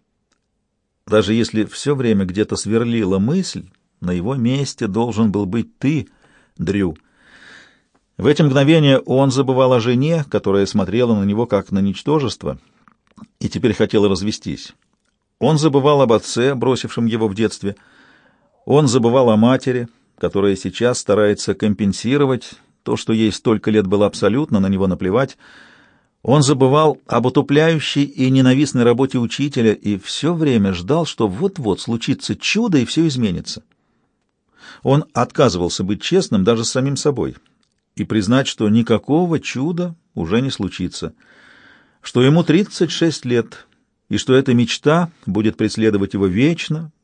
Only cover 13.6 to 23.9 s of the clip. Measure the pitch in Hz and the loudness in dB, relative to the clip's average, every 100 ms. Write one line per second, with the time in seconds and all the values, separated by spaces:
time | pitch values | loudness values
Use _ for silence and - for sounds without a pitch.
13.6 | 123 104 104 107 101 92 104 - - 67 | -2 0 0 2 2 0 -4 -6 -8 -12
14.6 | - - _ _ _ _ _ - 139 156 | -14 -20 _ _ _ _ _ -4 0 2
15.6 | 156 135 143 143 123 107 - 117 131 131 | 2 2 4 4 4 2 0 -2 0 0
16.6 | 120 120 113 - 117 113 110 98 107 - | -2 -2 -4 -4 -2 0 -2 0 -2 -4
17.6 | 98 98 _ _ _ _ _ _ _ _ | -10 -10 _ _ _ _ _ _ _ _
18.6 | - 139 139 127 117 131 123 107 120 131 | 0 2 4 2 2 4 4 4 4 2
19.6 | 135 123 120 _ _ _ 90 98 101 95 | 0 -4 -6 _ _ _ -4 0 0 0
20.6 | 95 - 120 123 - 101 104 98 - 98 | -4 -2 -2 -2 0 2 2 0 -4 -2
21.6 | 107 104 101 - 113 143 135 120 - - | -2 0 -2 -2 0 0 2 -2 -6 -20
22.6 | _ _ - 120 - 113 110 - 127 107 | _ _ -6 -4 -2 0 0 0 -2 0
23.6 | 110 107 95 | 2 0 2